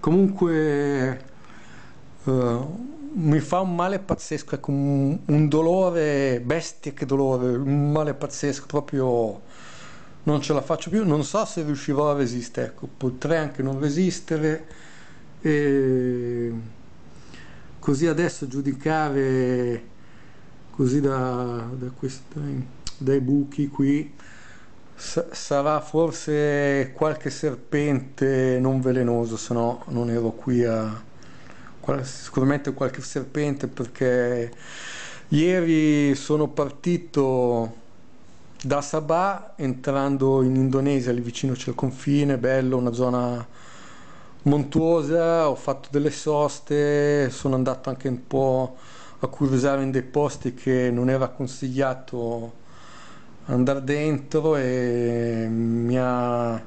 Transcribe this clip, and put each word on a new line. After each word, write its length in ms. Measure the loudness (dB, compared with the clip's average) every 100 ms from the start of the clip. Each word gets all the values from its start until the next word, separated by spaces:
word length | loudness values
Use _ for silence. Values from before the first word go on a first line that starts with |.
comunque, 1200 | 4 6 6 4 2 4 4 2 2 2 0 -2 -10 -16 -16 -16 -16 -16 -16 -16 -16 -8
eh, 340 | 0 2 2 0 -2 -8 -10 -10 -8 0
mi 220 | 4 4
fa 220 | 4 0
un 160 | 2 0
male 240 | 0 0
pazzesco, 560 | -2 -4 -4 -6 -4 -6
ecco, 160 | -2
un, 440 | 0 2 2 2 0
un 240 | 2 6 6
dolore, 960 | 6 4 4 4 2 2 2 2 0
bestia 460 | 0 -2 -2 -8 -10
che 140 | -6 0
dolore, 480 | 2 4 2 2
un 380 | 2 2 2 4
male 200 | 2 0
pazzesco, 540 | -2 -6 -2 -2 -2 -2
proprio 760 | -2 0 0 2 2 2 -2 -14 -18 -18 -16 -16 -16 -16 -6
non 160 | 0 0
ce 120 | 2
la 80 | 0
faccio 300 | 2 -2 0
più, 160 | 2 4
non 160 | 2
so 220 | 2 0
se 180 | -2 -4
riuscirò 480 | -4 -4 0 2 2
a 40 |
resistere, 520 | 2 0 -2 -6 -4 -6
ecco, 200 | -6 -14 -4
potrei 420 | -4 -2 0 0
anche 240 | 0 -2
non 160 | -4 0
resistere, 880 | 0 2 0 0 -4 0 0 0 -6 -16 -16 -18 -18 -18 -18 -4
e 1120 | 0 2 4 4 4 4 2 0 -2 -2 -4 -4 -10 -14 -16 -16 -16 -16 -16 -16 -16 -16 -16 -6
così 300 | 0 2 2
adesso 400 | 2 0 -2 -6
giudicare 1300 | -4 -2 -2 0 0 0 2 2 2 2 2 0 -2 -6 -16 -16 -16 -16 -18 -18 -18 -18
così 300 | 0 2 4
da, 680 | 2 2 0 -2 -4 -4 -6
da 180 | -8 -10 -6
questi, 280 | -8 -8 -12
dai, 340 | -8 -6 -6 -8 -10 -12 -4
dai 220 | 2 2
buchi 480 | 4 2 2 -2 -4
qui, 440 | 0 2 2 0 -12 -16 -18 -18 -18 -16 -18 -18
sa-, 340 | -14 -4 -4 -4
sarà 500 | -8 -2 2 2 2
forse 1080 | 0 2 2 0 -2 2 2 2 4 2 0
qualche 380 | 0 0 0 -6
serpente 1300 | -2 -4 -4 -2 0 2 0 -2 0 2 4 4 4
non 200 | 2 2
velenoso, 560 | 2 2 4 2 0 -4
se 180 | -2
no 300 | 0 0 -2 -4
non 220 | -2 0
ero 220 | 0 0
qui 320 | -2 0 2
a, 480 | 4 2 -2 -6 -12 -16 -16 -16 -16 -16 -16 -12
qual-, 240 | -2 -2
sicuramente 680 | -2 -10 -4 2 4 2 0
qualche 300 | -2 -2 -4
serpente, 640 | -8 -6 -4 -2 -2 -2 -6
perché 840 | -6 -8 0 2 4 2 0 -4 -8 -16 -14 -14 -12 -14 -14 0
ieri 840 | 4 4 4 4 4 6 6 4
sono 340 | 2 2 2 2
partito 1300 | 0 -2 -2 0 0 0 2 4 4 4 2 0 -6 -16 -18 -18 -16 -16 -16 -18 -10
da 180 | -2 -2
Sabah, 720 | 0 -4 0 2 2 -2 -8 -6
entrando 840 | -4 -2 0 0 2 2 4 4
in 160 | 4 4
Indonesia, 560 | 4 4 2 2 2
lì 80 | -2
vicino 320 | -2 -2 -2
c'è 160 | -2 -4
il 60 |
confine, 640 | -2 -4 -2 2 4 4 2
bello, 400 | 2 2 2 2
una 160 | 0
zona 520 | 0 0 2 0 -4 -8 -16 -18 -18 -18 -18 -18 -18 -18 -2
montuosa, 1080 | 4 4 4 2 4 4 4 2 4 4 4
ho 40 |
fatto 340 | 2 -2 -4 -2
delle 200 | 0 0
soste, 1160 | 0 0 2 2 -2 -2 2 4 4 4 4 2
sono 260 | 0 0
andato 360 | 2 0 -2 -6
anche 180 | -4 -4
un 180 | -4 -2
po' 500 | 2 4 2 0 -6 -18 -18 -18 -6
a 80 | -6
curiosare 560 | 0 2 4 4 2
in 80 | 0
dei 120 | 0
posti 520 | 0 0 0 0 -6
che 360 | -4 0 2 2
non 200 | 2 2
era 180 | 2 0
consigliato 1200 | -2 -8 -6 -4 0 0 -2 -8 -6 -4 -4 -8 -12 -18 -18 -18 -18 -18 -18 -18 -16 -2
andare 380 | 2 4 2
dentro, 720 | 0 0 2 0 0 2 4 4
e 880 | 2 2 2 2 2 2 0 0 0
mi 480 | 0 2 2 2 2
ha 540 | 2 2 2 2 0 -2